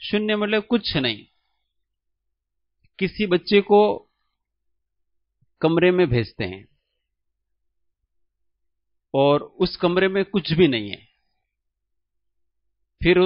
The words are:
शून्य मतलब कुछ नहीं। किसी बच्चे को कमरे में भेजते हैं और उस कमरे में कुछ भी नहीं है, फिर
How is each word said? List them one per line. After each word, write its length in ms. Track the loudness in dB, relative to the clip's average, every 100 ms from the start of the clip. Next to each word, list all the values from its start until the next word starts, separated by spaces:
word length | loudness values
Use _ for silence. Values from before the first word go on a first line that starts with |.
शून्य 340 | -6 -4 -2 -2
मतलब 260 | -2 -4
कुछ 340 | -2 -4 -2 -4
नहीं। 300 | -4 -6 -14 _ _ _ _ _ _ _ _ _ _ _ _ _ _ _ _ -6
किसी 280 | -6 -4 -2
बच्चे 340 | -2 2 0
को 500 | 4 4 4 -2 _ _ _ _ _ _ _ _ _ _ _ _ _ _ _ -4
कमरे 300 | 0 2 2
में 200 | 2 0
भेजते 340 | 0 -4 -8
हैं 240 | -10 -12 -20 _ _ _ _ _ _ _ _ _ _ _ _ _ _ _ _ _ _ _ _ _ _ _ -6
और 280 | 0 2 2
उस 340 | -2 -6 -6 -2
कमरे 320 | -2 0 0
में 160 | -2
कुछ 280 | -4 -4 -2
भी 160 | 2 2
नहीं 220 | 2 -6
है, 180 | -14 _ _ _ _ _ _ _ _ _ _ _ _ _ _ _ _ _ _ _ -4
फिर 160 | 0 2